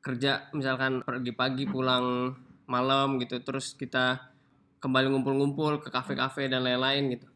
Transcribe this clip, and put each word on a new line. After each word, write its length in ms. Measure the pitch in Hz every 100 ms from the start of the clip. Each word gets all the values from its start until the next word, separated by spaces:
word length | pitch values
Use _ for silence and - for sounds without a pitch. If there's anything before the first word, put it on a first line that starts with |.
kerja, 480 | - 123 139 127 -
misalkan 480 | 151 131 131 131 131
pergi 320 | 120 123 123
pagi, 320 | 113 131 131
pulang 720 | 139 127 131 127 123 123 127 131 - - -
malam 480 | 127 131 135 139 135
gitu, 240 | 123 127
terus 320 | - 139 -
kita 580 | - 135 131 127 131 - _ _ _ _ _
kembali 240 | 135 131 135 139
ngumpul-ngumpul 640 | 131 135 143 139 151 147
ke 80 | 123
kafe-kafe 560 | 123 123 104 135 143
dan 160 | 135 131
lain-lain 560 | 127 123 131 139 139 120
gitu. 80 | -